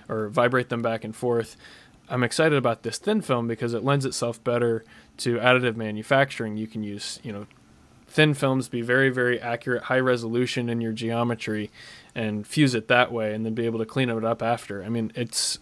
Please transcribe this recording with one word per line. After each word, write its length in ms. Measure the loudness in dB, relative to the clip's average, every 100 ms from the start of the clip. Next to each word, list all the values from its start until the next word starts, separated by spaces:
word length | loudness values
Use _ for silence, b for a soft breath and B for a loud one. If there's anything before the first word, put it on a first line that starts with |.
| -8
or 220 | -4 -2
vibrate 400 | 2 4 2 0
them 140 | -2
back 200 | -2 -2
and 120 | -6 -4
forth. 420 | 0 0 -2 -8 b b b _ -6
I'm 160 | 0
excited 320 | 0 2 4 4
about 280 | 2 0
this 160 | -4 -4
thin 220 | 0 0
film 260 | 0 0 0
because 260 | -2 -2
it 100 | -2
lends 220 | 2 2 0
itself 380 | -2 -4 -4
better 420 | -2 2 2 0 b b b -6
to 200 | -2 2
additive 380 | 4 4 2 -2
manufacturing. 800 | -4 -4 2 2 2 -2 -6 -6
You 120 | -6
can 160 | -6
use, 360 | -6 -8 -10 -10
you 100 | -10
know, 140 | -10 -12 _ _ -20 -20 _ -2
thin 300 | 4 4 4
films, 340 | 2 0 -2
be 120 | -4
very, 280 | 2 4 4
very 320 | 2 2 0
accurate, 420 | -2 -4 -2 -4
high 160 | 0 0
resolution 680 | 2 2 0 0 0 -2 -2
in 120 | -2
your 120 | -4
geometry, 800 | -4 -2 0 0 -2 -4 -4 -6 B B B B
and 320 | -6 -4 -4 -2
fuse 300 | 2 4 2
it 140 | 4
that 220 | 4 4
way, 220 | 0 -2
and 100 | -2
then 120 | -2 -2
be 100 | 0
able 140 | -2
to 60 | -2
clean 240 | 0 0
it 140 | 0
up 200 | 0 0
after. 400 | 0 -2 -4 -8
I 60 | -4
mean, 220 | -2 -4 -4
it's, 440 | -6 -4 -4 -6